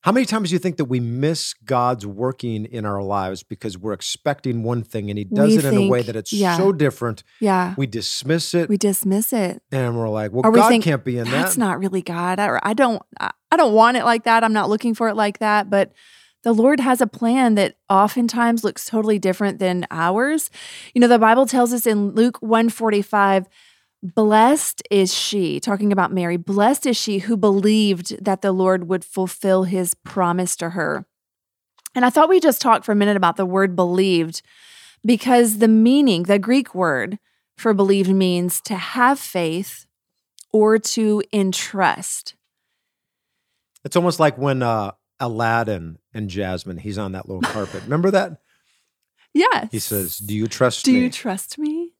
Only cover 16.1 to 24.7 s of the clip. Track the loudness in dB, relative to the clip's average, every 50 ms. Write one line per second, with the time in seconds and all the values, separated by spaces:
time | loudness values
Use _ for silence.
16.1 | _ _ _ _ _ _ _ 0 2 4 4 4 4 4 2 0 2 2 0 -2
17.1 | -2 -4 -2 0 2 2 2 2 2 2 2 0 -2 _ _ _ 4 4 4 4
18.1 | 2 -2 -2 -2 0 0 0 0 0 0 -2 -4 -6 -6 -12 -4 -4 -2 0 0
19.1 | 0 0 0 -2 -2 0 -2 -4 -2 -2 -2 -2 -2 -2 -4 -6 -6 -2 -2 0
20.1 | 0 0 0 0 -2 -2 -4 -6 _ -16 -20 -20 -20 -20 -20 -6 _ 2 4 6
21.1 | 6 6 6 6 6 6 4 2 2 2 2 2 0 -2 0 0 0 0 0 0
22.1 | 2 2 2 2 0 -4 -4 0 2 2 2 2 -2 -2 -2 0 0 0 -2 -2
23.1 | 0 2 2 4 2 2 0 _ _ _ _ _ _ _ _ _ _ _ -14 -6
24.1 | -2 0 2 4 6 6 6 6 4 2 0 -6